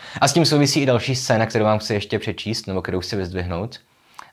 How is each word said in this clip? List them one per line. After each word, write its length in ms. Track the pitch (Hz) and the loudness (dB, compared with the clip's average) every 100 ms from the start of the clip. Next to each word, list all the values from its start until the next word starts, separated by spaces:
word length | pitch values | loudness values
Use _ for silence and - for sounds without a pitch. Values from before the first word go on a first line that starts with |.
| - - | -12 0
A 80 | 139 | 2
s 40 | |
tím 120 | 170 | 4
souvisí 380 | 156 147 143 147 | 4 4 4 2
i 40 | 135 | 4
další 300 | 120 - 127 | 2 2 -4
scéna, 300 | - 113 110 | 0 2 2
kterou 180 | 113 | 2
vám 140 | 107 107 | 2 2
chci 160 | - | 0
ještě 240 | 104 - 107 | -4 -2 -4
přečíst, 480 | 110 90 101 - - | -4 -8 -6 -6 -4
nebo 160 | 92 | -6
kterou 180 | 90 90 | -2 -4
chci 160 | - 104 | -4 -6
vyzdvihnout. 640 | 90 92 90 85 110 - _ _ _ - - | -4 -6 -4 -4 -6 -10 _ _ _ -20 -10